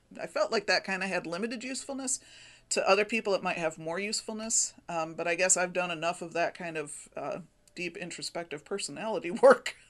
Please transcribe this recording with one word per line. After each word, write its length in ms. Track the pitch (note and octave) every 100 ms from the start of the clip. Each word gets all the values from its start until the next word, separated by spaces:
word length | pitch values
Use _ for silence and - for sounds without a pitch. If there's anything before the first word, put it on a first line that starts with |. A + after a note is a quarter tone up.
| - -
I 60 | E3+
felt 240 | C#4+ D4+
like 160 | A3 G3+
that 160 | F#3
kinda 240 | - F#3+ F#3+
had 180 | F3+ D#3+
limited 380 | E3+ A3+ B3+
usefulness. 560 | B3+ C4 - C4 C4 - - - - - -
To 160 | - -
other 180 | G3 G#3
people, 280 | A3+ G#3+
it 80 | F3+
might 160 | F3+ E3+
have 220 | E3 D#3+
more 200 | D#3+ F3
usefulness, 720 | G#3 G#3+ - A3 A3 A#3 - - -
um, 280 | E3+ D#3+ D#3+
but 120 | E3+
I 80 | E3+
guess 220 | F#3 F3+
I've 160 | F3+
done 160 | F3+ F3+
enough 320 | D#3+ E3 F3
of 120 | E3+
that 200 | E3 E3
kind 240 | - F3 D#3+
of, 320 | D3 - - -
uh, 240 | C#3+ - E3 _ _
deep 240 | - F3 E3+
introspective 640 | F3 - C#3+ E3+ E3+ D3+
personality 680 | - G3 - C#3+ A3 F#3+ E3+
<laughs> 100 | F3+
work 320 | C4 B3 - - -